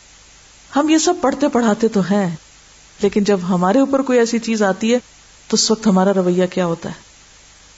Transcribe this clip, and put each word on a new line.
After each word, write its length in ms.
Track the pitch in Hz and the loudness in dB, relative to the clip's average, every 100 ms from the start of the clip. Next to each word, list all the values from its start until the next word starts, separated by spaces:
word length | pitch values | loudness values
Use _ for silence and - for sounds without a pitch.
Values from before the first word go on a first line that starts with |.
| - - - - - - - 277 | -20 -20 -20 -20 -20 -20 -8 -2
ہم 120 | 302 | 2
یہ 100 | 311 | 2
سب 160 | 320 349 | 2 0
پڑھتے 280 | 254 269 285 | -2 0 -2
پڑھاتے 400 | 247 233 208 226 | 0 0 0 0
تو 120 | 214 | 0
ہیں، 360 | 180 202 185 160 - - _ - - - | 0 0 -2 -6 -14 -20 _ -20 -20 -4
لیکن 240 | 202 214 | -2 0
جب 140 | 202 202 180 | 0 0 0
ہمارے 300 | 180 180 254 | 0 2 2
اوپر 240 | 269 269 | 2 0
کوئی 160 | 269 247 | 0 2
ایسی 200 | 233 233 | 2 -2
چیز 240 | 226 220 | -4 -2
آتی 320 | 202 190 220 | -2 0 0
ہے 40 | 247 - - - - - | -2 -2 -20 -20 -20 -4
تو 60 | |
اس 160 | 220 - | -2 0
وقت 160 | 220 214 | 0 2
ہمارا 260 | 185 190 | 2 2
رویہ 320 | 196 180 180 180 | 2 0 0 0
کیا 160 | 185 175 | -2 -4
ہوتا 220 | 165 165 | -4 -10
ہے؟ 60 | 165 - - - - - - - | -16 -20 -20 -20 -20 -20 -20 -20